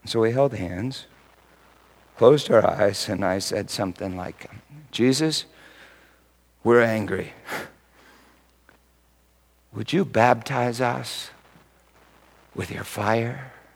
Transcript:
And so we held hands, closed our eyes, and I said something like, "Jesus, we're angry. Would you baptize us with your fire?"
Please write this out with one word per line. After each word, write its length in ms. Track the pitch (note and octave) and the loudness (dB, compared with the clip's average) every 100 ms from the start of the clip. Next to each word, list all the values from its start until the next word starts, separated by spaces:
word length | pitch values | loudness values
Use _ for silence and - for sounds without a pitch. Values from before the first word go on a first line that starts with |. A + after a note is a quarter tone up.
And 60 | - | -4
so 120 | A#2 | 0
we 100 | A2+ | 2
held 220 | B2 C#3 | 2 0
hands, 520 | G#2+ F2+ F2+ A#2+ C3 - _ _ _ _ _ _ _ _ _ _ - | 0 -8 -6 -8 -10 -18 _ _ _ _ _ _ _ _ _ _ 6
closed 320 | A#2+ D3 - | 6 6 6
our 160 | A2 - | 4 4
eyes, 440 | - G2+ G2 - | 2 0 0 -6
and 160 | F#2 F#2+ | -2 0
I 140 | F#2+ | -2
said 300 | - G2+ G2+ | -2 -6 -6
something 460 | - G2 F2+ G2 F#2 | -4 -6 -6 -8 -8
like, 340 | F2+ - - - _ D3 - | -10 -12 -18 -20 _ -20 -14
"Jesus, 540 | - B2 C3 D#3+ D3+ - - - - - - _ _ _ _ _ _ | 0 2 2 0 -2 -8 -20 -20 -20 -20 -20 _ _ _ _ _ _
we're 180 | A#2 A#2+ | 4 6
angry. 520 | A#2 A2 G2 F#2 F2 - - - - _ _ _ - _ _ _ _ _ _ _ _ _ _ _ _ _ _ _ _ | 6 0 -4 -6 -8 -12 -12 -12 -12 _ _ _ -20 _ _ _ _ _ _ _ _ _ _ _ _ _ _ _ _
Would 180 | G#2+ A2 | -12 -4
you 140 | F3 D#3 | -2 0
baptize 760 | A2 A#2+ A#2+ - C3 B2 A#2 | 2 4 4 -2 -2 -2 -2
us 520 | B2+ B2+ B2 - - - _ _ _ _ _ _ _ _ _ _ _ - | -2 -4 -8 -12 -14 -20 _ _ _ _ _ _ _ _ _ _ _ -10
with 160 | - | -10
your 140 | - - | -8 -10
fire?" 680 | - G#2 A2+ A#2 C3+ C3 - _ | -4 0 0 -2 -6 -14 -20 _